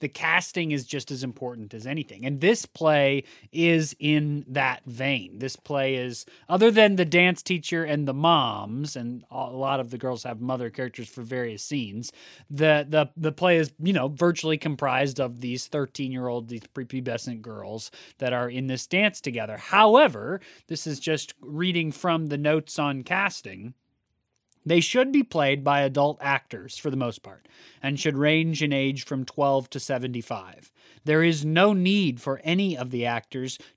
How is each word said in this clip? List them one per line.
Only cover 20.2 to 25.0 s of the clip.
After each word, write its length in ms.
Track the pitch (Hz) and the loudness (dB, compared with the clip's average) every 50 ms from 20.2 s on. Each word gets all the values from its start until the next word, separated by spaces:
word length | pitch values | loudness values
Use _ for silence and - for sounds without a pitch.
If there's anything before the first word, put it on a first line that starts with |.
| 110 127 180 - - - - - _ - | -6 -6 -6 -8 -8 -14 -20 -18 _ -8
this 180 | 165 147 - | -8 -6 -4
is 140 | 160 147 131 | -6 -6 -4
just 340 | - 160 156 143 - - - _ | -2 -2 -2 -2 -2 -8 -14 _
reading 540 | - - 147 156 180 185 175 175 160 156 143 | -16 -10 -6 -2 0 0 0 0 0 -2 -4
from 340 | - - 175 165 165 160 147 | -4 -2 0 0 0 0 -2
the 100 | 143 143 | -2 0
notes 400 | 147 151 156 160 151 - - - | 2 2 2 2 0 -2 -4 -2
on 260 | 147 143 135 135 120 | -2 -2 -2 -4 -4
casting. 680 | - 180 190 202 190 - - - 101 95 95 104 120 131 _ _ _ _ _ _ _ _ _ _ _ _ _ _ _ _ _ - | -2 -2 0 0 -2 -4 -6 -12 -14 -14 -14 -16 -16 -18 _ _ _ _ _ _ _ _ _ _ _ _ _ _ _ _ _ -2
They 160 | 147 170 175 | 2 4 4
should 300 | 160 - - 247 | 4 4 4 2